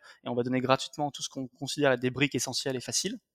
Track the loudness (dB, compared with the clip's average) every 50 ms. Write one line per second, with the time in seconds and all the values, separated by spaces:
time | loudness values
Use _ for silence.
0 | -8 -20 -20 -12 _ -2 0 0 0 2 0 0 4 4 4 4 2 -4 -4 -4
1 | -4 -4 -4 -6 -10 -8 -8 -8 -10 -10 -8 _ -8 -6 0 2 4 4 4 4
2 | 2 0 2 2 0 2 2 -2 -2 -2 -4 -4 -2 -2 -4 -4 -4 -2 -2 -2
3 | -2 -2 -4 -6 -12 _ _